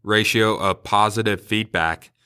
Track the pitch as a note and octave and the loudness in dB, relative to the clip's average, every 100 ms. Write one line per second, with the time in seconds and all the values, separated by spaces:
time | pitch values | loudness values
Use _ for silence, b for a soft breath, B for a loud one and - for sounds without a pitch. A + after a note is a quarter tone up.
0 | G2+ G#2+ G#2+ A2+ A2 G#2 G2 F#2 - G#2 | -2 0 2 2 2 2 -2 -4 0 2
1 | G#2+ G#2 G#2+ G2 - G#2+ A2 F2 D#2+ E2 | 2 0 -2 -4 -4 -4 -2 -2 -2 -4
2 | - _ | -12 _